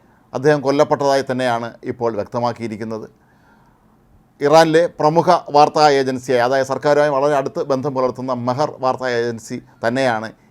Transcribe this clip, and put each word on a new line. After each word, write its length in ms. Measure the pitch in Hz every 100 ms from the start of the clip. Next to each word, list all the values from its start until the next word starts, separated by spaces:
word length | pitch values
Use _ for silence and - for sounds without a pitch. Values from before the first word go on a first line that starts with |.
| _ _ _
അദ്ദേഹം 280 | 127 147 147
കൊല്ലപ്പെട്ടതായി 640 | 131 143 147 143 139 139 135
തന്നെയാണ് 420 | 127 127 117 117 -
ഇപ്പോൾ 280 | 127 123 117 104
വ്യക്തമാക്കിയിരിക്കുന്നത്. 880 | 101 120 120 117 113 104 110 110 - _ _ _ _ _ _ _ _ _ _ _ _ -
ഇറാനിലെ 420 | 143 160 160 160 170 -
പ്രമുഖ 380 | 151 165 165 170 -
വാർത്താ 400 | 147 147 160 151
ഏജൻസിയായ, 520 | 139 131 131 131 123 120
അതായത് 180 | 135 131
സർക്കാരുമായി 360 | 131 147 147 147
വളരെ 260 | 135 147 143
അടുത്ത് 280 | 139 170
ബന്ധം 300 | 147 131 143
പുലർത്തുന്ന 400 | 135 127 127 131
മെഹർ 420 | 123 120 127 147 -
വാർത്താ 300 | 131 123 127
ഏജൻസി 520 | 120 120 113 - 123 - - 113
തന്നെയാണ് 440 | 127 131 110 110 - _